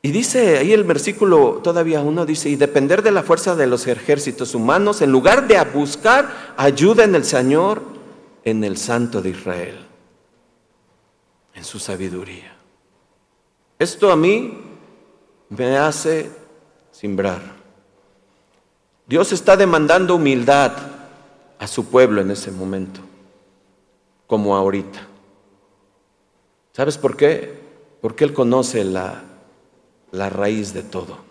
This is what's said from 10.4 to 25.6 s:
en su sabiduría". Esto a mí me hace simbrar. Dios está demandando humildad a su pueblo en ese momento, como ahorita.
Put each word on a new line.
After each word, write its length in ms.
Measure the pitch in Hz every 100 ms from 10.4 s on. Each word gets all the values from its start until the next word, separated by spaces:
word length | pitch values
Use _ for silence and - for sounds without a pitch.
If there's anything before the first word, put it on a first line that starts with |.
| _ _ _ _ _ _ _ _ _ _ _
en 100 | -
su 140 | 82 104
sabiduría". 760 | - 95 92 90 92 90 - _ _ _ _ _ _ _ _ _ _ _ _ _
Esto 320 | 170 - 202
a 60 | 165
mí 400 | 170 220 247 - - - - _ _ _ _ _ _
me 280 | 107 127 135
hace 540 | 151 151 160 160 - - - _ _ _ _
simbrar. 520 | _ 104 95 98 87 87 - _ _ _ _ _ _ _ _ _ _ _ _ _ _ _
Dios 260 | 147 185
está 240 | 185 - 190
demandando 580 | 190 165 151 180 180
humildad 580 | 175 143 131 120 143 131 - - - - - _ _ _ _
a 80 | 104
su 200 | - 107
pueblo 340 | 127 127 104
en 100 | 95
ese 200 | 98 -
momento, 500 | 92 95 95 92 - - _ _ _ _ _ _ _ _ _ _ _ _
como 300 | 110 104 98
ahorita. 500 | 98 98 - - - _ _ _ _ _